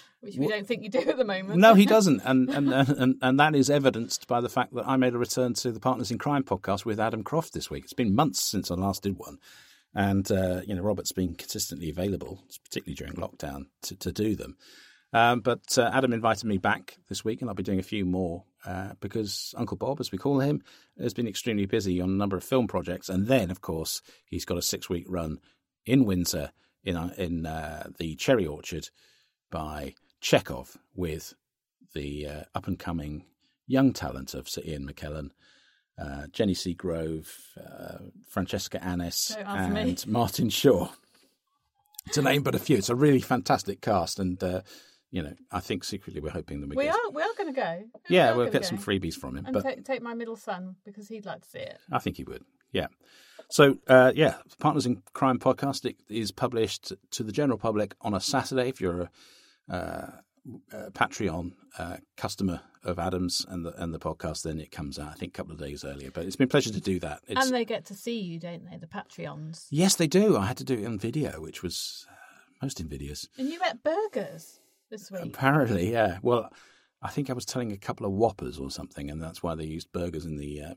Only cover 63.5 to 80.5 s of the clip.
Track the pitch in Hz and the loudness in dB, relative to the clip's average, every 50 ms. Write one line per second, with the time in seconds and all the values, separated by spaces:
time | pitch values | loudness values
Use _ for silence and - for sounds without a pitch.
63.5 | 95 87 82 85 - - 92 85 82 78 - 85 80 - - 82 78 - - 82 | -8 -8 -8 -8 -8 -6 -6 -6 -6 -6 -6 -8 -6 -6 -6 -8 -8 -6 -6 -6
64.5 | 78 78 78 - - - 78 71 67 73 73 76 76 - - - - - 78 78 | -6 -6 -8 -10 -12 -10 -10 -10 -10 -10 -12 -14 -12 -12 -12 -12 -10 -12 -12 -12
65.5 | 80 78 76 71 71 69 - 71 69 69 69 67 - 82 85 95 90 - 131 127 | -12 -12 -10 -10 -10 -10 -10 -12 -12 -12 -12 -12 -10 -8 -8 -6 2 2 4 4
66.5 | - 147 123 117 107 98 - 101 95 87 87 78 73 - - - 104 240 269 262 | 6 4 2 2 -2 -2 -2 0 -2 -2 -2 -6 -8 -10 -10 -4 0 0 2 2
67.5 | 254 240 233 226 226 185 - - 196 - - 240 233 226 190 175 165 165 165 170 | 2 0 -2 -2 -4 -6 -8 -12 -16 -10 -8 -8 -6 -6 -6 -8 -8 -10 -10 -12
68.5 | 175 170 - 175 - - 165 160 - 202 - - - - 165 147 147 147 156 156 | -12 -14 -14 -16 -16 -18 -16 -14 -12 -14 -14 -14 -14 -12 -12 -12 -12 -12 -12 -12
69.5 | 165 - - - 143 151 180 196 - - 170 156 - 185 214 214 156 107 95 104 | -14 -16 -10 -2 2 4 4 4 4 4 4 4 6 6 6 6 6 4 2 0
70.5 | 127 - 135 131 131 110 101 117 113 95 - 113 123 151 139 104 87 78 78 82 | -4 -4 -2 -2 -2 0 0 -2 -4 -4 -4 -2 -2 -2 -2 -2 -4 -8 -10 -12
71.5 | - - - 87 - - - - - - - - - - - - - - _ _ | -10 -8 -6 -6 -6 -6 -8 -8 -10 -12 -18 -20 -20 -20 -20 -20 -20 -20 _ _
72.5 | _ _ - 139 - - 82 76 73 69 71 71 73 - - - _ - 262 285 | _ _ -8 -6 -6 -6 -8 -8 -8 -8 -8 -8 -10 -10 -12 -14 _ -6 -4 -4
73.5 | 330 339 370 320 - 233 - 294 320 403 440 415 - 240 190 - 160 160 - - | -2 -2 -2 -2 -2 -2 -2 -2 0 0 -2 -2 -2 -4 -4 -4 -8 -14 -18 -20
74.5 | - _ _ _ _ _ _ _ 220 208 - - 196 180 170 120 - - 135 135 | -20 _ _ _ _ _ _ _ -16 -16 -14 -12 -10 -10 -8 -10 -6 0 2 4
75.5 | 147 156 131 113 107 90 87 101 117 117 110 95 90 98 117 120 120 117 110 - | 6 6 4 4 2 2 2 2 4 4 2 2 2 0 2 2 2 2 2 -2
76.5 | - - - - _ _ _ _ _ _ - 120 - 160 143 131 127 127 - - | -10 -20 -20 -20 _ _ _ _ _ _ -12 -6 -4 -4 -4 -2 -4 -6 -6 -6
77.5 | - 135 123 110 104 98 - - 120 - 113 101 98 98 113 113 101 - - 62 | -4 -4 -4 -4 -6 -6 -8 -8 -6 -4 -4 -2 2 4 4 4 2 0 -6 -8
78.5 | 78 80 67 67 - - 78 - - 80 71 71 76 80 80 80 85 - - 87 | -8 -8 -8 -8 -8 -10 -12 -12 -10 -10 -10 -8 -8 -8 -8 -10 -8 -6 -4 -4
79.5 | 82 80 80 78 78 85 - - - 92 87 87 - 78 78 80 78 73 73 73 | -4 -4 -6 -6 -8 -8 -10 -8 -6 -6 -4 -4 -4 -6 -6 -6 -8 -8 -8 -8